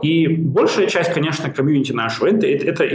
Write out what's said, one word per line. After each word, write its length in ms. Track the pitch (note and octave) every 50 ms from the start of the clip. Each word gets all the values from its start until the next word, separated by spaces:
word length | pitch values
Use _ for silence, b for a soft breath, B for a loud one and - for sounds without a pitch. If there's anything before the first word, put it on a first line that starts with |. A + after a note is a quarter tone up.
| -
И 240 | D3+ E3 E3 D#3+ E3
большая 600 | E3 E3 - C3+ B2+ G#3+ - - - G#3+ F#3+ -
часть, 260 | - F3+ E3 E3+ -
конечно, 340 | D#3+ D3 D#3+ D3 - - -
комьюнити 440 | - - C3+ D3 D3+ C#3 B2+ B2+ B2
нашего — 340 | A#2 A2+ A2+ A2+ - A2+ D#3+
это, 180 | G#3+ A3 -
это 380 | - C#3+ C#3 - E3+ E3+ - E3 -